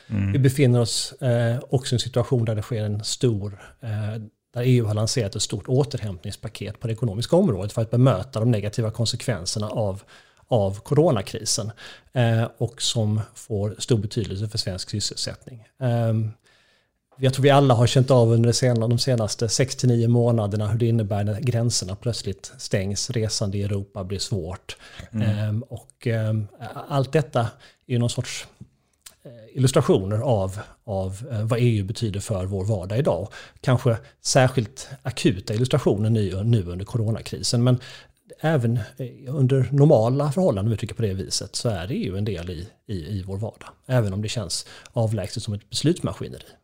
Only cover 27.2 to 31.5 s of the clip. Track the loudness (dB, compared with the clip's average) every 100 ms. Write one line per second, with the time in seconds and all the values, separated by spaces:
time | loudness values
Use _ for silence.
27.2 | 0 0 -2 -6 -20 _ -4 -2 0 -2
28.2 | -8 -8 -14 -20 -20 _ _ _ -20 _
29.2 | -20 -20 -10 0 2 4 4 2 2 -2
30.2 | 0 0 0 -6 -14 -16 -6 -4 -4 -8
31.2 | -8 -4 -2